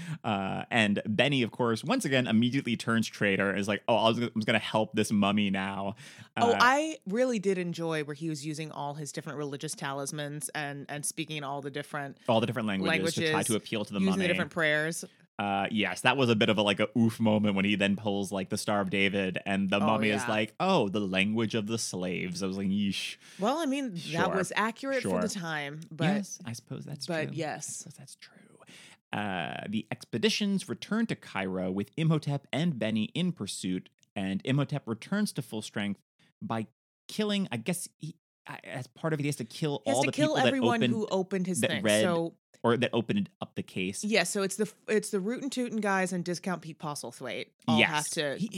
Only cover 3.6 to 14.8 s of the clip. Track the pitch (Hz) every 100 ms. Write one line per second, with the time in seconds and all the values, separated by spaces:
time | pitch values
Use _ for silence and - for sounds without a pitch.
3.6 | 98 101 - 113 110 117 117 - 107 113
4.6 | - 110 107 107 107 107 101 104 101 95
5.6 | 95 98 101 98 - - - - 233 202
6.6 | 233 277 311 311 - 208 262 233 185 185
7.6 | 175 165 165 160 143 147 165 151 147 147
8.6 | 156 - 143 147 147 - 156 143 147 139
9.6 | 156 - 143 135 139 151 147 147 - -
10.6 | 147 143 139 143 147 - 151 156 143 143
11.6 | 139 143 143 151 139 - - 113 113 123
12.6 | 110 98 95 - 92 113 165 156 - -
13.6 | - - - - 190 190 180 180 160 175
14.6 | 156 151